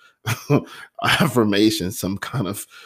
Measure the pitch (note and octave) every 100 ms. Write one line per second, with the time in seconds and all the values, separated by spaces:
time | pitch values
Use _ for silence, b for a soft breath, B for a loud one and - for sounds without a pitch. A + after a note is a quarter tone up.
0 | b b - A#2 - C#3+ B B B -
1 | - - E3 B2 G#2+ G2+ G#2+ G#2+ F2+ -
2 | F#2+ G2 - C3 F#2 G#2+ - B